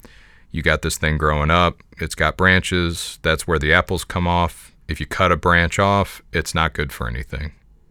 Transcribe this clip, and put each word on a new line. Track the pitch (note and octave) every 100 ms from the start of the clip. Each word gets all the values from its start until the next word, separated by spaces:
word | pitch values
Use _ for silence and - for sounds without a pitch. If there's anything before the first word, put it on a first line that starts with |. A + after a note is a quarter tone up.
| - - - - _
You | E2
got | D#2+ D#2
this | D#2+ -
thing | D#2 D2+
growing | D2+ D2+ D2+
up. | E2+ F2 - _ -
It's | D#2+ -
got | D#2 -
branches. | F#2 F#2 - F2+ E2+ E2 - -
That's | D#2+ D#2+ -
where | D#2+
the | D2
apples | E2+ - F2 -
come | F#2 F2
off. | F2 E2+ - - _ -
If | E2
you | D2+
cut | - F#2
a | E2+
branch | F2+ E2+ E2+ -
off, | G2 G2+ F#2+ - -
it's | E2+ E2 E2+
not | D#2+
good | - D2+
for | - A#1+
anything. | A#1 - C#2 D2 - _ _ _